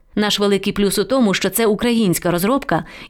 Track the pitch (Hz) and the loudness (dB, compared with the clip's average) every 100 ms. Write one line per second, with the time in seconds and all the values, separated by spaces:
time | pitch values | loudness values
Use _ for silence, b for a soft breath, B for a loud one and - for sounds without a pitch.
0 | _ - 208 202 202 196 202 196 202 202 | _ -2 -2 0 0 0 0 0 0 0
1 | 196 269 220 180 190 190 226 214 240 226 | 0 2 2 2 -2 0 0 0 0 2
2 | 208 160 175 170 202 269 - 165 165 B | 2 0 0 0 0 -2 -2 -4 -4 B